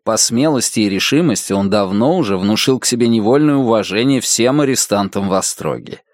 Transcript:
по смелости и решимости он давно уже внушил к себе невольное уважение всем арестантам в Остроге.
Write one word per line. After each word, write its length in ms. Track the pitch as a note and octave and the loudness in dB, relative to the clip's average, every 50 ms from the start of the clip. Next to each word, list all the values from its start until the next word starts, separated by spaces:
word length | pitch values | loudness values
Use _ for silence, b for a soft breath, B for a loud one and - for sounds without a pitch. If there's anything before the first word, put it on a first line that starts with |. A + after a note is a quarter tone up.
| - | -6
по 120 | A2+ A2 | -4 -4
смелости 640 | G#2+ - - A#2 A#2 C#3+ D#3+ D3 B2 G#2+ - - A2+ | -4 -2 -2 0 0 0 2 0 0 -2 -2 -2 0
и 80 | G#2+ G2+ | 0 0
решимости 640 | G2 F#2+ - - C3+ D3 F3+ D#3 G#2 - - - G2 | 0 -2 -2 0 0 2 2 2 0 -2 -2 -2 -2
он 180 | G2+ G2 G2 | 0 0 0
давно 460 | G2 G#2+ G2+ F#2 G2 G2+ A#2 C#3+ F3+ F#3 | 0 0 0 0 0 0 2 2 2 0
уже 180 | C#3+ G2+ G2 | 0 0 -2
внушил 420 | F2+ F#2+ G2+ G#2+ G#2+ - C#3 C3 A#2+ | 0 0 0 0 0 2 0 0 0
к 60 | - | 0
себе 240 | - B2 A#2 A#2+ A#2 | -2 0 2 2 2
невольное 480 | A#2 A2+ G2+ G#2+ C3 D3 D3+ D3+ C#3+ | 2 2 2 2 2 4 4 2 2
уважение 640 | C#3 C3 A2+ A2+ G#2+ G2 F2+ F#2 G#2+ B2 C#3 C#3 B2 | 2 2 2 2 2 0 0 -2 0 0 2 0 0
всем 400 | - - - - A#2 B2 C3+ D3+ | 0 -2 0 2 2 2 2 2
арестантам 680 | D3 C3+ B2+ - - - G2+ G2+ G2 F#2 - G2+ G2 F#2+ | 2 0 0 0 -2 0 0 -2 -2 -2 -4 -4 -2 0
в 60 | F#2+ | 0
Остроге. 680 | F#2+ - - - - - D#2 C2 A#1 - - - - _ b | 0 -2 -2 -6 -6 -6 -6 -6 -6 -8 -14 -16 -18 _ b